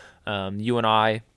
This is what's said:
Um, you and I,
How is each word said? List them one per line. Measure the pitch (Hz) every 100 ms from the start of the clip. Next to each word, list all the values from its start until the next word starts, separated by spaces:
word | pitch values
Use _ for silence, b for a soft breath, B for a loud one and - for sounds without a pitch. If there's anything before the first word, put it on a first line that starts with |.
| B B -
Um, | 101 95 101
you | 110 120
and | 113
I, | 110 110 110 -